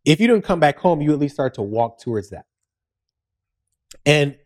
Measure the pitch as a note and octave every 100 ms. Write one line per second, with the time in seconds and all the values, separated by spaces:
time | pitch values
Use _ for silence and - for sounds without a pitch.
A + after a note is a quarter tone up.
0 | - D3+ A3+ A3+ - F3 D3+ C#3+ F#3 D#3+
1 | D3 D3+ C#3+ - C3 - G2+ A2 A#2 -
2 | - A2 F#2+ E2+ - _ _ _ _ _
3 | _ _ _ _ _ _ _ _ _ -
4 | - D3+ C#3+ C3+